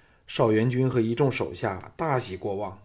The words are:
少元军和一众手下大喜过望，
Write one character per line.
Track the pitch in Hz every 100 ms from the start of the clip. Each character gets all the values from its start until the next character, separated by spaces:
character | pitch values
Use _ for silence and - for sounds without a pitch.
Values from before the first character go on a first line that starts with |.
| _ _ -
少 | - 120
元 | 107 120
军 | 127 131
和 | 123
一 | 113 117
众 | 139
手 | - 98
下 | 90 110 92 - -
大 | 160 131
喜 | - 92
过 | - 98
望， | 101 95